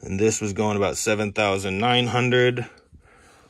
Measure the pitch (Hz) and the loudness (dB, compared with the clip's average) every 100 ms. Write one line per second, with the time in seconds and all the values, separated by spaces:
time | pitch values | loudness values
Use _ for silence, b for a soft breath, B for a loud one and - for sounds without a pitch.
0 | 101 95 110 110 104 98 107 101 95 - | -8 2 2 2 -4 -2 -2 0 0 -2
1 | 110 107 104 107 104 98 95 95 120 123 | -2 0 -2 0 0 0 -2 -2 2 2
2 | 117 120 123 123 123 123 - b b b | 2 0 2 4 2 0 -10 b b b
3 | b b b b | b b b b